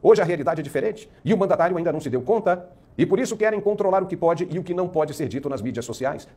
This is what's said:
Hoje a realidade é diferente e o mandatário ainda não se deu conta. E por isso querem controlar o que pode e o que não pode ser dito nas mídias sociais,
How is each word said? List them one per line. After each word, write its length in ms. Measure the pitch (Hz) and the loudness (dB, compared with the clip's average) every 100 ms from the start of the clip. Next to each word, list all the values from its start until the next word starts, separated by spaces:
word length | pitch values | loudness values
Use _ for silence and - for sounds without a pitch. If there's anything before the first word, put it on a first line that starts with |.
Hoje 220 | 160 208 | 6 6
a 20 | 170 | 4
realidade 360 | 170 139 165 | 0 0 -2
é 20 | |
diferente 440 | 143 143 131 - - - | -2 -2 -2 -4 -12 -10
e 80 | - | 0
o 60 | 202 | 2
mandatário 400 | 196 185 170 180 | 2 2 2 2
ainda 140 | 170 | 0
não 100 | 156 | -2
se 80 | 147 | -2
deu 140 | 123 | -4
conta. 440 | 123 220 190 180 - - - - | 0 0 2 0 -4 -20 -18 -2
E 80 | 170 | 0
por 140 | 190 | 2
isso 180 | 247 220 | 0 0
querem 240 | 214 214 | 0 2
controlar 400 | 202 214 196 190 | -2 0 2 2
o 60 | 185 | 0
que 100 | 175 | 0
pode 300 | 165 170 175 | 0 0 -2
e 80 | 160 | -6
o 60 | |
que 100 | 180 | -4
não 160 | 175 180 | -4 -2
pode 240 | 156 156 | 0 -2
ser 140 | 143 165 | -2 -6
dito 200 | 131 139 | -4 -6
nas 140 | 135 | -6
mídias 240 | 117 113 110 | -6 -6 -8
sociais, 420 | 110 127 - - | -4 -4 -4 -12